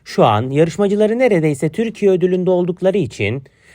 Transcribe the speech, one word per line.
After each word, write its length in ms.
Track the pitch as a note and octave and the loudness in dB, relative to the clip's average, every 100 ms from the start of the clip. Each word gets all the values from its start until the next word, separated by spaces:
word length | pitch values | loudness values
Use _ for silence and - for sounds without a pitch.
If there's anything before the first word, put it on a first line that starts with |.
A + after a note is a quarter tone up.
şu 200 | - - | -8 2
an 260 | C#3+ G#2+ C3 | 2 2 0
yarışmacıları 680 | C#3 E3+ F3 G3+ G3+ G#3+ A#3 | 0 0 0 -2 0 0 2
neredeyse 500 | B3+ F#3 D#3 C#3+ D#3+ | 2 2 0 -2 -4
Türkiye 420 | F3+ A3+ - G3 | -4 -6 -2 0
ödülünde 400 | F#3 F3+ F#3 F3+ | 2 0 0 0
oldukları 480 | F3+ F3+ F3 F#3 G3 | 0 0 -2 -2 0
için 460 | B2+ - G2+ C3 - _ _ | -4 -4 -4 -4 -10 _ _